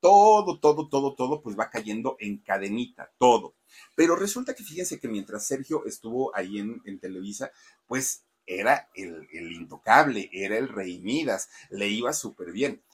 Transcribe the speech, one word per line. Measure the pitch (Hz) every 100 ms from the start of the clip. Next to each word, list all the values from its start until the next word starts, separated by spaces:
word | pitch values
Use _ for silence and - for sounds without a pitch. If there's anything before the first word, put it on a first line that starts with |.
Todo, | 180 202 208 214 190 180
todo, | 151 151 151
todo, | 139 139
todo, | 139 127 147
pues, | 123 101
va | 110
cayendo | 117 107 107 123 -
en | 104 98
cadenita, | - 98 98 110 123 - - _
todo. | 123 117 92 _ _ - -
Pero | - 165 170
resulta | 202 247 254
que | 262
fíjense | - 156 180 -
que | 123
mientras | 107 98 104 -
Sergio | 135 139 -
estuvo | 107 - 113 120 131
ahí | 101 92 104
en, | 104 117 104
en | 95
Televisa, | 92 92 98 208 135 _ _ _ _
pues, | 127 135 - _ _ -
era | 90 107 143 -
el, | 90 92 82 76
el | 82 85
intocable, | 85 85 - - 123 151 110 95
era | 92 98 107
el | 131
rey | 107 95 87
Midas, | 90 139 147 95 - - -
le | 98 101
iba | 107 120
súper | 151 113 - 87
bien. | 90 139 - _